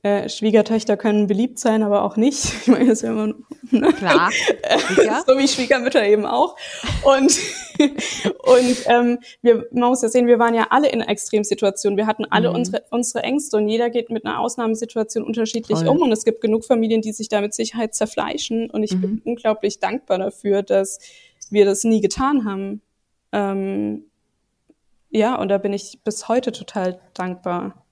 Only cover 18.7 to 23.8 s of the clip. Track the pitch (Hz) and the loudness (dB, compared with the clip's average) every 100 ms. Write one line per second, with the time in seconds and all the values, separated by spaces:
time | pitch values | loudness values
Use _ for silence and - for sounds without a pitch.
18.7 | 208 214 185 190 220 - 233 220 214 202 | -4 -2 -2 -2 -4 -6 -4 -2 -2 -4
19.7 | - 190 240 _ 190 147 - 202 202 202 | -4 -6 -6 _ -2 -2 -6 -2 0 2
20.7 | 196 196 - - - _ _ - 208 196 | 0 0 -8 -16 -20 _ _ -2 4 4
21.7 | 196 226 220 202 - 269 285 214 196 196 | 4 2 2 2 0 0 0 -2 -6 -8
22.7 | 208 _ _ _ _ _ 202 196 196 196 | -10 _ _ _ _ _ -4 -2 -2 -4
23.7 | 196 | -4